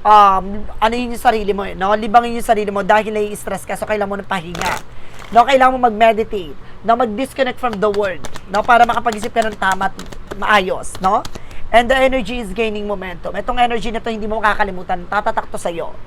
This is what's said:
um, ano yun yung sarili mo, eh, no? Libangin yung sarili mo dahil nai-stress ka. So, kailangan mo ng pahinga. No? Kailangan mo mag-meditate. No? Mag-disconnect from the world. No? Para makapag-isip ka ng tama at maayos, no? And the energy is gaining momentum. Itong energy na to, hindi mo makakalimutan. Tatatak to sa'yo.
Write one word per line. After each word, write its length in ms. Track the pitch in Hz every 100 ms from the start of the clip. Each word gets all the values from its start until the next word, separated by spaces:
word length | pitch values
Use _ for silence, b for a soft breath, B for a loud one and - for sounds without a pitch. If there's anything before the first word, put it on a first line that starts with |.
um, 440 | - 214 202 190 185 208 - -
ano 140 | 220 240
yun 160 | 247
yung 80 | 233
sarili 320 | 254 226 202
mo, 80 | 202 190
eh, 100 | 170
no? 160 | 190
Libangin 480 | 214 220 220 240 233
yung 60 | 233
sarili 260 | 214 208
mo 80 | 202
dahil 320 | 190 214 214
nai-stress 560 | 214 208 202 - 190 -
ka. 80 | 196
So, 80 |
kailangan 240 | 208 214 202
mo 80 | 202
ng 140 | 196
pahinga. 500 | 196 165 175 185 160 - B B B B
No? 160 | 214
Kailangan 320 | 240 269 254 262
mo 160 | 247
mag-meditate. 640 | 214 226 214 220 214 160 - B B 196
No? 80 | 233
Mag-disconnect 640 | 247 208 262 - 254 240
from 160 | 247 214
the 140 | 208
world. 320 | 202 202 170 - - -
No? 160 | 190
Para 240 | 214 240 233
makapag-isip 460 | 226 233 214 220
ka 100 | 233
ng 120 | 220 208
tama 320 | 190 190 190
at 20 | - - - - 208
maayos, 560 | 202 208 185 156 - -
no? 160 | 190 214 - B B B B
And 200 | 220 240
the 80 | 262
energy 400 | 262 262 202 247
is 120 | 220
gaining 360 | 180 226 208 202
momentum. 480 | 202 185 175 -
Itong 240 | 180 208 247
energy 320 | 240 233 196
na 80 | 220
to, 120 | 233
hindi 160 | 220 208
mo 120 | 202
makakalimutan. 640 | 208 202 208 185 185 185 175
Tatatak 400 | 202 214 220 -
to 40 | -
sa'yo. 320 | 190 170 147 -